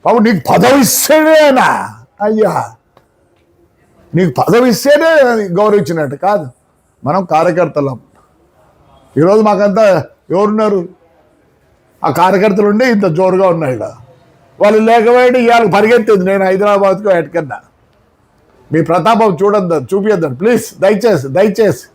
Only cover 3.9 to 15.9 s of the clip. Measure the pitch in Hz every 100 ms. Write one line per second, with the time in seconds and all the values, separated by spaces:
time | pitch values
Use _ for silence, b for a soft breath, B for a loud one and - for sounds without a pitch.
3.9 | _ _ 160 180 131 131 214 247 220 277
4.9 | 294 330 311 254 233 196 175 214 208 156
5.9 | 165 147 139 185 208 143 _ _ _ _
6.9 | _ 131 143 - 156 170 175 165 147 139
7.9 | 120 _ _ _ _ _ _ _ _ _
8.9 | _ _ 135 170 214 214 196 202 196 214
9.9 | 175 123 _ _ 175 208 214 214 196 175
10.9 | _ _ _ _ _ _ _ _ _ _
11.9 | _ 160 143 180 190 214 196 208 208 254
12.9 | 214 196 156 190 185 190 170 147 120 101
13.9 | - - _ _ _ _ _ 202 214 220
14.9 | 233 226 247 247 247 233 233 220 196 214